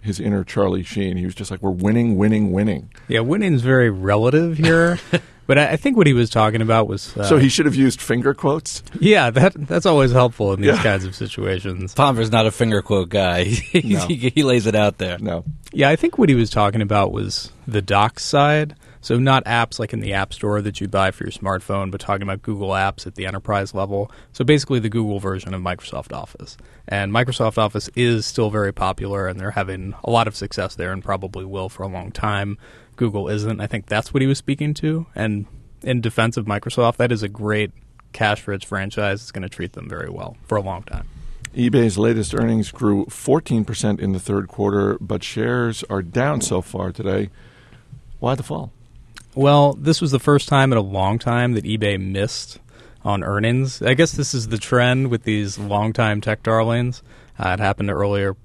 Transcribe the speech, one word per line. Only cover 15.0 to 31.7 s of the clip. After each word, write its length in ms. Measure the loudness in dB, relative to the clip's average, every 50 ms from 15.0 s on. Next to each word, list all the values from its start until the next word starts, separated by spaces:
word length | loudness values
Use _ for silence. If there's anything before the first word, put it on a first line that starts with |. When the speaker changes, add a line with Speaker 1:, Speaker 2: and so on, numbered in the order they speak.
| -6 -6 -4 -6
Speaker 1:
No. 240 | -6 -4 -4 -4 -6 -8 -12 -12 -16 -10 -2
Speaker 2:
Yeah, 160 | 2 4 4
I 80 | 4 4
think 200 | 2 0 2 4
what 120 | 4 4
he 60 | 6
was 160 | 4 4 2
talking 300 | 2 2 2 2 2 0
about 300 | 0 2 2 2 2 0
was 400 | 0 -4 -6 -4 -6 -8 -10 -10 -18 -14 -12 -4
the 140 | -4 -4
docs 420 | -2 2 2 4 4 2 0 -4 -8
side. 520 | 0 2 2 4 4 4 2 0 -2 -6 _ _ -20 -20 -20
So 160 | -4 -2 0 2
not 260 | 4 4 4 2 2
apps 340 | 0 0 0 0 0 -2 -8
like 140 | -6 -6
in 80 | -6 -6
the 140 | -4 -4 -2
App 180 | -2 -4 -4
Store 300 | -6 -6 -2 -2 -2 0
that 180 | -2 -4 -6 -6
you 80 | -8 -4
buy 240 | 0 0 0 0
for 140 | 0 -4 -10
your 60 | -10
smartphone, 600 | -10 -6 -4 -4 -4 -4 -4 -4 -4 -4 -4 -6
but 80 | -8 -10
talking 220 | -6 -4 -4 -4
about 220 | -4 -6 -8 -8 -6
Google 260 | -8 -6 -6 -4 -2
Apps 360 | -2 0 0 -2 -2 -6 -12
at 100 | -16 -12
the 100 | -10 -8
enterprise 480 | -8 -8 -8 -4 -2 -2 -2 -2 -2 -4
level. 360 | -6 -4 -4 -2 -4 -4 -6 -8 -20 -20 _
So 140 | -6 -4 2
basically 340 | 4 4 4 4 0 -2 -2
the 100 | -2 -2
Google 300 | -2 -2 -2 -2 -4 -4
version 340 | -4 -6 -6 -6 -8 -8 -8
of 80 | -6
Microsoft 540 | -6 -6 -6 -6 -10 -12 -12 -12 -12 -10 -12
Office. 400 | -12 -12 -14 -16 -20 -20 -20 -20 -20 -20 -20 -20 -20 -10 -6
And 240 | -4 -4 -2 0
Microsoft 460 | 0 0 0 0 0 0 0 0 2 0
Office 320 | 0 0 0 -4 -8 -6 -4
is 300 | 0 0 2 2 0 -2 -4
still 240 | -2 -2 -2 0
very 200 | 0 -2 -2 -2
popular, 560 | -2 -2 -4 -4 -2 -4 -6 -6 -4 -4 -4 -4
and 120 | -6 -6
they're 120 | -8 -6
having 440 | -4 -4 -4 -4 -6 -8 -8 -10 -12 -10 -4
a 80 | 0
lot 160 | 2 2 2 0
of 80 | -4
success 400 | -8 -10 -8 -6 -6 -6 -6 -6
there 180 | -6 -6 -6 -6
and 100 | -8 -6
probably 400 | -6 -6 -6 -6 -8 -10 -12 -12
will 240 | -10 -8 -8 -8
for 160 | -10